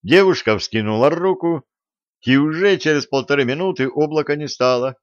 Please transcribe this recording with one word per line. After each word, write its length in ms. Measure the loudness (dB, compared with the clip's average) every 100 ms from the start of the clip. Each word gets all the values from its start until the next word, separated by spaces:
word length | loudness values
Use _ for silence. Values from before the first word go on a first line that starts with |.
Девушка 560 | 4 4 4 2 0 -2
вскинула 520 | -2 -4 -2 2 2
руку, 560 | 2 -2 -2 -2 -4 _ _ _ _ _ _
и 160 | 0 2
уже 400 | 2 0 2 2
через 280 | 0 -2 0
полторы 400 | -4 0 0 0
минуты 440 | -2 -4 -2 -4
облака 460 | -2 -2 -2 -2 -4
не 120 | -6
стало. 480 | -2 0 0 -4 -8